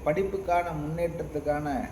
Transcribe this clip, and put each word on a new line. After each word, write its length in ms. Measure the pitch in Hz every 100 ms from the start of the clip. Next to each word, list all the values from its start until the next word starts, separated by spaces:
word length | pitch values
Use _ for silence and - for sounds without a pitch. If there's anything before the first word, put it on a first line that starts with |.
படிப்புக்கான 600 | 147 190 196 190 180 175 170 156
முன்னேற்றத்துக்கான 840 | 147 165 170 165 - 147 143 147 151 131 -